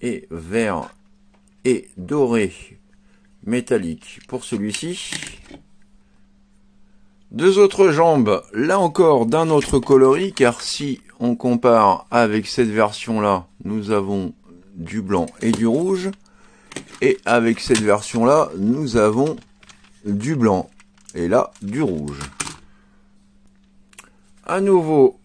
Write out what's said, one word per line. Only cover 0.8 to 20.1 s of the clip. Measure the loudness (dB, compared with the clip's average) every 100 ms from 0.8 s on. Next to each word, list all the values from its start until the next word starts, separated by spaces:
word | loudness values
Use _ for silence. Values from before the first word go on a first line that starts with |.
| -8 -18 _ _ _ _ _ _
et | -2 -2 -4 -16
doré | -6 0 2 2 -2 -6 -20 -20 _ _ _ _ _ _
métallique | -6 -4 0 -2 -2 -10 -14 -20 -12
pour | -12
celui-ci. | -8 -6 -6 -8 -10 -10 -12 -12 -12 -18 -20 -20 _ _ _ _ _ _ _ _ _ _ _ _ -20 _ _ _ _
Deux | 0 2 4
autres | 4 6 4
jambes, | 4 4 4 2 0 -2
là | -4 0 2
encore | 0 4 4 4 2
d'un | 0 2
autre | 0 2 -2
coloris, | 4 4 6 2 -2
car | 0 0 0
si | -10 -8 -8 -10 _ -6
on | -4
compare | -2 -2 0 4 4 4 2 -2
avec | 0 2 0 -4
cette | -2 -2
version-là, | 0 -2 -2 -6 -2 0 0 -4 _
nous | -8 -8 -2
avons | -2 -2 -4 -6 -10 _ -20 _ -16
du | -10 -8
blanc | -4 -2 -4 -4
et | -4
du | 0 0
rouge, | 0 -2 -4 -6 -10 _ _ -20 _ _ -20 -18 -4
et | -2 -2
avec | 0 0 2 -2
cette | 0 0
version-là, | 2 0 0 0 2 2 0 -2
nous | -2 -2 0 2
avons | 2 2 -2 -4 -14 _ -20 -20 _ _
du | -6